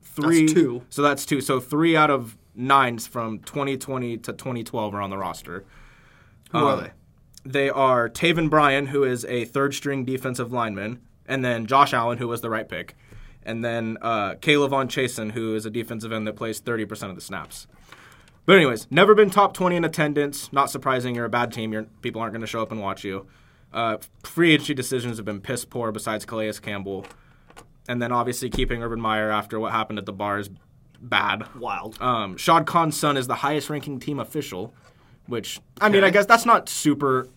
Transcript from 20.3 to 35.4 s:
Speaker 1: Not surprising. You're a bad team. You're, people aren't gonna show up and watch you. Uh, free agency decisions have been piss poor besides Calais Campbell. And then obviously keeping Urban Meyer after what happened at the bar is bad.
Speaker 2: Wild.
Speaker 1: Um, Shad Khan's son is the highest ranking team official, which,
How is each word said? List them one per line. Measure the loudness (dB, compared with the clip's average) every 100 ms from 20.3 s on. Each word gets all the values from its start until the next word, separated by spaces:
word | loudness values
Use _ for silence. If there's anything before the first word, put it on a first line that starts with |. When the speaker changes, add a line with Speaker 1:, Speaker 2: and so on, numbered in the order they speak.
| -2 -4
Speaker 1:
Not | 0 0
surprising. | 0 0 0 -2 -4
You're | -2
a |
bad | 0 -2
team. | -4 -6
You're, | -6 -8 -8
people | -8 -6
aren't | -6
gonna | -6 -8
show | -6
up | -6
and | -6
watch | -6 -6
you. | -6 -8 -10 -20 _ _ _
Uh, | -4 -2 -2 -8 _
free | -12 2 4
agency | 4 2
decisions | -4 -2 -2 -4 -8
have | -8
been | -8
piss | -6 -8
poor | -6 -6 -4
besides | -4 -4 -6
Calais | -4 -6 -4 -6
Campbell. | -8 -8 -6 -8 -10 -20 _ _ _ -20 -20 _ -8
And | -4
then | 0
obviously | 0 0 -4 -4
keeping | -2 -2 -2
Urban | -4 -4
Meyer | -2 0 0
after | 0 -2 -4
what | -2
happened | -2 -2 -6
at | -8
the |
bar | -4 -2 -2
is | -4 -12 _ _ _ _
bad. | -2 0 2 -2 -4 -10
Speaker 2:
Wild. | -8 -6 -8 -4
Speaker 1:
Um, | 0 0 -2 -4
Shad | 4 4 4
Khan's | 0 0 0
son | 0 0
is | 0
the |
highest | -2 0 -2 -2
ranking | -8 -6 -8
team | -6 -6
official, | -6 -6 -6 -8 -10 -12 -20 _ _ -20 -8
which, | -6